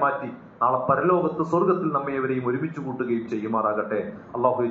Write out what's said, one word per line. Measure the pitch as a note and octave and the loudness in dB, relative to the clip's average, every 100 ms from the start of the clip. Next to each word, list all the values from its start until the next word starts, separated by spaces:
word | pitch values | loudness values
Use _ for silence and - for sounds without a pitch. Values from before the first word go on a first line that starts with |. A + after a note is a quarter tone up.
മാറ്റി | C#3 C3+ B2+ - - - | 0 0 -6 -10 -16 0
നാളെ | A#2+ B2+ B2+ | 2 2 2
പരലോകത്ത് | C3+ D#3+ F3+ D#3+ D#3+ D#3 | 2 4 4 2 0 0
സ്വർഗത്തിൽ | E3+ E3+ F3+ D#3+ C#3+ | 2 4 2 0 -2
നമ്മെ | C#3+ C3+ | -2 -2
ഏവരെയും | C3 B2+ B2 | -2 0 0
ഒരുമിച്ച് | B2 D#3+ D#3 C3 | -2 -4 -6 -8
കൂട്ടുകയും | B2 A#2+ A#2 A2 | -4 -2 -2 -2
ചെയ്യുമാറാകട്ടെ. | A2+ G#2+ A2 G#2+ G#2+ G2+ G#2+ G2 - - B2 | -4 -2 0 2 0 -2 -2 -4 -8 -10 0
അല്ലാഹു, | B2+ B2+ A#2 | 0 2 -2